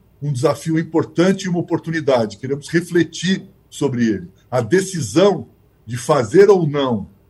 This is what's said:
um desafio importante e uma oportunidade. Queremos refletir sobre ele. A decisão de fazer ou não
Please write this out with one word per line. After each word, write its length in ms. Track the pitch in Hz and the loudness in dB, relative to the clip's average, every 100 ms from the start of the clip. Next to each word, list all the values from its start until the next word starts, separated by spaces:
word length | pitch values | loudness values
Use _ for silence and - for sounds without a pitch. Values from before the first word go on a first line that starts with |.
| _ _ | _ _
um 100 | 143 | -6
desafio 480 | 127 147 143 160 160 | -2 0 -2 -2 -4
importante 640 | 160 165 - - 175 190 | 0 -2 -2 2 2 2
e 60 | 190 | -2
uma 100 | 175 | -4
oportunidade. 760 | 165 165 165 165 135 127 110 - | -2 -4 -4 -4 0 0 0 -6
Queremos 320 | 127 143 - | -8 -8 -2
refletir 800 | 165 170 175 160 - 170 190 - _ _ | -4 0 0 0 -2 -4 -4 -6 _ _
sobre 380 | - 143 123 117 | -6 -4 0 0
ele. 220 | 95 87 _ _ | -2 -6 _ _
A 120 | 127 | -4
decisão 880 | 117 180 190 170 117 120 202 175 117 _ _ _ - | 0 0 0 -6 -2 2 4 2 -6 _ _ _ -12
de 120 | 120 | -12
fazer 520 | - 147 110 160 202 | 0 0 2 6 6
ou 160 | 190 160 | 6 4
não 440 | 143 135 113 - _ _ | 0 -2 -2 -6 _ _